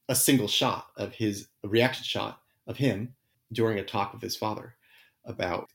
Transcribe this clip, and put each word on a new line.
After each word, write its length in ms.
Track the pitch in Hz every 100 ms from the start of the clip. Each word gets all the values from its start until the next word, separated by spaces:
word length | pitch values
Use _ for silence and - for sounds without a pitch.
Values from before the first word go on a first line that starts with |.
| -
a 80 | 123
single 320 | - 135 104
shot 440 | - 127 - - -
of 200 | 101 -
his, 340 | 107 101 110 -
a 40 | 101
reaction 360 | 113 127 123 -
shot 360 | 101 107 - _ _ -
of 100 | 113
him 380 | 135 98 123 - _ _ -
during 260 | 113 113 101
a 40 |
talk 300 | 95 104 101
with 80 | 113
his 140 | 107 -
father 400 | 110 107 117 - _ - _ _ -
about 440 | 107 90 85 -